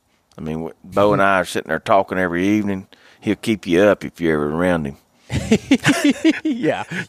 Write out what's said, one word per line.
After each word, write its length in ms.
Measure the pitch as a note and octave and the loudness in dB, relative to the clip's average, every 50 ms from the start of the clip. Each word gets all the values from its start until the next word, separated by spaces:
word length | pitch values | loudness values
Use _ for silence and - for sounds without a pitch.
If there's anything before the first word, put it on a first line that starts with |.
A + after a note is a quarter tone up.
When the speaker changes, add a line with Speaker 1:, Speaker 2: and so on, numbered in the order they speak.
| _ _ _ _ _ _ _ - | _ _ _ _ _ _ _ -12
Speaker 1:
I 40 | |
mean, 160 | D#2+ D#2 D#2 D#2+ | -10 -8 -8 -8
w-, 180 | E2 D#2+ - _ - | -8 -10 -12 _ -18
Bo 300 | F#2 F#2 G2 G2+ G#2 G#2 | -6 0 2 2 4 4
and 80 | G2 | 4
I 180 | G2 G2 G2 F#2 | 2 2 2 2
are 60 | F2 | 0
sitting 240 | - - G#2+ - - | -2 -4 -6 -4 -4
there 100 | D#2+ - | -4 -4
talking 380 | - - A2 G2 G2 - G2 F#2 | 0 2 2 2 2 2 -2 -2
every 260 | F#2 F2 E2+ F2 F#2 G2+ | -2 -2 0 0 0 2
evening. 400 | G#2 G#2+ G2+ G2+ G2 F#2+ G2+ - _ - _ _ _ _ | 2 2 0 -2 -4 -6 -8 -12 _ -20 _ _ _ _
He'll 140 | - A2 G2 - | -4 -4 -4 -2
keep 280 | - A#2+ A2+ F#2+ - | -2 -2 -2 -2 -2
you 160 | F#2+ E2+ F2 G#2 | 0 2 4 6
up 200 | G#2 F#2 - D#2 | 4 4 2 -2
if 140 | C#2+ - - | -8 -8 -4
you're 120 | E2+ D#2+ D#2 | 0 0 0
ever 200 | D2 D2 D2 D2+ | 0 0 -2 -2
around 300 | D#2+ F2+ F#2 F2 E2 D2 | 0 0 0 0 0 -2
him. 120 | C#2 C#2+ - _ _ _ _ _ - | -6 -10 -12 _ _ _ _ _ -8
Speaker 2:
<laughs> 60 | - - - - A3+ - - - C#4 - - - C4+ - - D4 - - - D#4+ - - - | -8 -6 -2 0 0 0 2 2 0 0 2 0 0 2 2 0 0 2 2 0 0 0 -2
Yeah, 400 | D#4 B3+ A3+ A#3 D3+ A2 F#2 G#2 - E3+ F3+ D#3+ | -6 -4 -2 -2 -2 -2 -2 -6 -8 -8 -10 -8